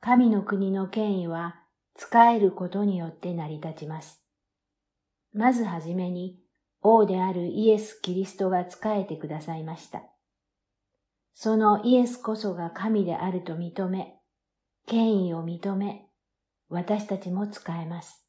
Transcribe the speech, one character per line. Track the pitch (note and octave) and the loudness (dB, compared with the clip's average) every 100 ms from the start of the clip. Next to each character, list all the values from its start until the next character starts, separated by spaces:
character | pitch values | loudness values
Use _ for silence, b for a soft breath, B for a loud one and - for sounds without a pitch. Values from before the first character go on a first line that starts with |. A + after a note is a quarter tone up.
神 | - B3 A#3+ | 4 6 6
の | G#3+ | 4
国 | G3 G3 F#3+ | 0 -2 0
の | F#3+ F#3+ | -2 -2
権 | A3 G#3+ F#3+ | -2 0 0
威 | E3+ | -2
は | E3 E3+ F3 _ _ _ - | -4 -6 -10 _ _ _ -18
仕 | - A#3 A#3 | 0 8 8
え | A#3 | 8
る | G3+ | 2
こ | F3+ F3+ | 2 -6
と | F#3+ | -2
に | G#3 F#3 | 0 0
よ | E3 | -6
っ | |
て | D#3+ F3+ | -8 -8
成 | E3+ D#3 | -6 -6
り | D#3 | -8
立 | D#3+ D#3 | -10 -12
ち | D3+ | -10
ま | D#3 | -10
す。 | - - _ _ _ _ _ _ _ _ _ _ _ | -12 -20 _ _ _ _ _ _ _ _ _ _ _
ま | G#3 A#3 | 0 2
ず | B3 | 2
は | G#3+ F3 | -2 -4
じ | D#3+ | -6
め | F3+ F3+ | -4 -4
に | F3+ F#3 - _ _ _ _ | -6 -8 -12 _ _ _ _
王 | G3+ A3+ G#3 | 6 6 6
で | F#3 | 2
あ | F#3 | 0
る | F3+ F3 | -2 -4
イ | G3 A3 | 2 4
エ | G#3+ | 4
ス・ | G#3 - | 0 -10
キ | - | -6
リ | F3+ F#3+ | -4 -4
ス | - | -2
ト | F#3+ | 0
が | F#3 F3+ | 0 -2
仕 | - | -6
え | A3 G#3+ | -4 -2
て | F#3+ D#3 | -4 -8
く | D#3 | -8
だ | D#3 | -10
さ | D3+ D#3+ | -8 -10
い | |
ま | D#3+ E3+ | -10 -12
し | - | -14
た。 | - - _ _ _ _ _ _ _ _ _ _ _ _ | -16 -16 _ _ _ _ _ _ _ _ _ _ _ _
そ | _ A3 A3 | _ 0 4
の | G#3+ G#3 | 4 4
イ | A#3+ | 6
エ | B3 A#3+ | 4 4
ス | - | 0
こ | - | -6
そ | G#3+ G#3+ | -4 -4
が | F3 E3+ | -4 -8
神 | - G#3 A3 | -6 -2 0
で | F3+ | 0
あ | E3 F3+ | -2 -4
る | F3+ | -4
と | F3+ | -6
認 | E3 E3+ E3+ F#3+ | -8 -8 -4 -4
め、 | F#3+ - _ _ _ _ _ _ _ - | -4 -6 _ _ _ _ _ _ _ -4
権 | A3+ A3+ G#3 F3+ | 2 4 2 0
威 | |
を | E3 | -2
認 | E3 E3+ G3 G3 | -6 -6 -4 -4
め、 | G3+ G3+ _ _ _ _ _ _ _ | -4 -6 _ _ _ _ _ _ _
私 | E3+ F3 G#3 G#3 | -6 -2 -2 -2
た | G3 | -6
ち | F#3 | -4
も | F#3 G#3 | -4 -6
仕 | - - | -8 -10
え | E3+ E3 | -8 -8
ま | E3+ | -10
す。 | - - | -12 -18